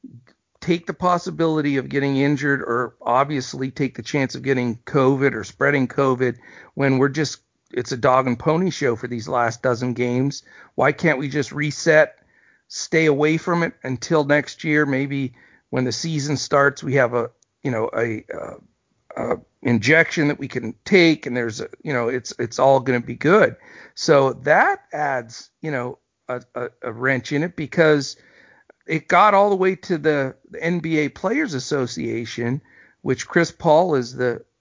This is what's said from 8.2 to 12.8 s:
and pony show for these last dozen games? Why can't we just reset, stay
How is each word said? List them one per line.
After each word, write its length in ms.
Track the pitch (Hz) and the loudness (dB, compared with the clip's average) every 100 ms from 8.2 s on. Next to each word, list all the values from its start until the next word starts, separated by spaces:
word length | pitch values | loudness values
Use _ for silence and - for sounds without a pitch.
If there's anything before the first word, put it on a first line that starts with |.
| 127 | 2
and 120 | 117 | 0
pony 300 | 160 160 185 | 0 0 0
show 260 | - 135 113 | -2 -2 -2
for 120 | 120 | -6
these 200 | 120 135 | -8 -4
last 340 | 127 117 - | -2 -2 0
dozen 320 | 131 120 127 | -2 -2 -2
games? 500 | 117 123 123 139 - - - - - | -2 -2 0 -2 -4 -16 -20 -10 0
Why 180 | 139 | 0
can't 260 | 143 165 131 | 2 0 0
we 80 | 143 | -2
just 240 | 147 - | -4 -4
reset, 680 | 143 147 - 170 156 147 - _ _ _ _ _ | -4 -6 -2 4 4 4 -2 _ _ _ _ _
stay 360 | - | -12